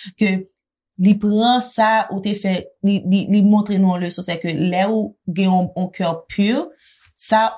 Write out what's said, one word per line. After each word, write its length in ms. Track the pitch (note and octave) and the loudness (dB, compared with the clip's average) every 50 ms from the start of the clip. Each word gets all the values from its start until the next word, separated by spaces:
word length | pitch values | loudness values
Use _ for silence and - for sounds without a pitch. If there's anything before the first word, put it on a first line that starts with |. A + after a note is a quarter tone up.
| - G3 - | -18 -12 -4
ke... 300 | - G#3+ G3 F#3+ F#3 F#3+ _ _ _ _ _ _ _ _ _ _ | -2 0 0 0 -2 -4 _ _ _ _ _ _ _ _ _ _
li 160 | - F#3 G#3 G3+ G#3 | 2 4 4 4 4
pran 400 | G#3 G#3 G#3 G#3+ A3+ A#3+ B3 B3 | 2 0 2 2 2 2 2 0
sa 460 | A#3+ - - - G#3+ A3 A3 A3 G3+ - | -2 -4 -2 0 2 2 2 2 0 -2
ou 140 | - G3 F#3+ | -6 -6 -4
te 80 | G#3 G#3 G3+ | -6 -6 -4
fè, 140 | - F#3+ F#3 F3 - - _ - - | -2 -2 -2 -2 -6 -10 _ -2 0
li, 160 | G3 G3+ F#3 - | 0 0 0 0
li, 220 | F#3 F#3+ G3 - - | 2 0 0 2 2
li 140 | G3 G#3 G3 | 2 4 4
montre 320 | G#3 G#3+ G#3 G#3 G#3 G#3 | 4 4 4 2 0 0
nou 160 | F#3+ F#3+ F#3+ | 2 2 2
an 80 | F3+ F3 | 0 -2
leson, 240 | F3+ F3 F3 - F3+ | -4 -6 -8 -8 -6
se 140 | - E3+ E3 | -6 -6 -6
ke 140 | - E3+ D#3+ | -4 -6 -4
lè 300 | D3 E3 F3+ F3 F3+ G3 G#3 | -2 -2 -2 0 0 0 0
ou 220 | A3 A3 G#3 G#3 - _ - F#3 | 0 -2 -4 -6 -10 _ -10 -8
gen 220 | E3 F3+ F#3+ F#3+ | -4 0 0 2
yon, 160 | F#3 F#3 F3+ F3+ - | 2 2 0 -2 -4
yon 140 | F#3 F#3 F3+ | -6 -6 -6
kè 200 | - - F#3 E3 E3 - - - | -6 -6 -4 -4 -4 -6 -10 -10
pyo, 300 | - - G3+ G#3 B3 D4 F4 - - _ _ _ _ _ _ _ | -4 -2 0 0 0 -2 -4 -6 -12 _ _ _ _ _ _ _
sa 300 | _ - - - A3 A3 A3 A3 - | _ -10 -4 0 2 2 2 0 -2